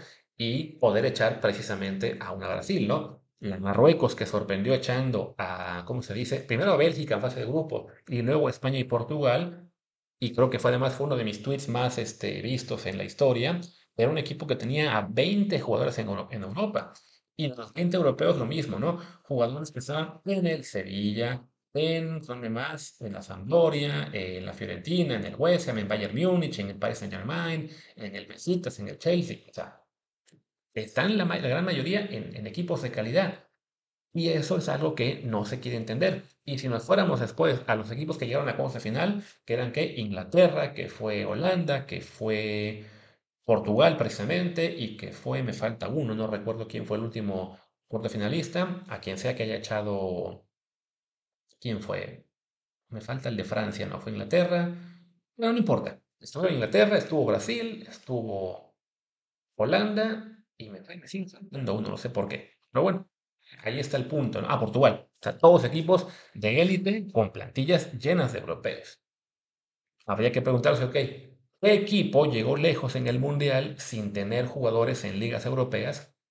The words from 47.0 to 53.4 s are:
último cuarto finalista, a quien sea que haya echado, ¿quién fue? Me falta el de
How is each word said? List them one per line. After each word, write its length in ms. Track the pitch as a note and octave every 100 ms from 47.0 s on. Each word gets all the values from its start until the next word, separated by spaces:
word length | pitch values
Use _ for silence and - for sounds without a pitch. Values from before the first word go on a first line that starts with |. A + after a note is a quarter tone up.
último 540 | A2+ A#2 G2+ F#2+ F#2+ - _ _ _
cuarto 200 | A2 A2+
finalista, 760 | A2 G#2 D#3+ C#3+ F3+ F#3 F3+ -
a 120 | A2+
quien 180 | - F#2+
sea 160 | B2+
que 80 | B2+
haya 140 | A2 G#2+
echado, 880 | G#2+ G#2+ G#2 G2+ F#2+ F2+ F#2 F2+ _ _ _ _ _ _ _ _ _ _ _ _
¿quién 200 | A#2+ G#2
fue? 460 | G2 F#2+ G2 - _ _ _ _ _ _ _
Me 100 | A2
falta 300 | - C3 C3
el 60 |
de 80 | G#2+